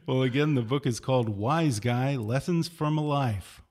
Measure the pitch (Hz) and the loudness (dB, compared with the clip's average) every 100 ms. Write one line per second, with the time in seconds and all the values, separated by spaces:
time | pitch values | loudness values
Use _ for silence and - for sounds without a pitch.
0 | - 131 131 127 151 139 110 139 131 113 | -2 0 2 2 2 2 0 0 0 -4
1 | - 131 110 98 110 160 160 107 120 120 | 0 0 2 -2 0 2 2 0 0 0
2 | 135 139 107 131 160 170 160 - 151 156 | 0 -2 -2 -2 0 0 -2 -2 -2 0
3 | 151 143 131 101 - - - | 0 0 0 -2 -6 -20 -20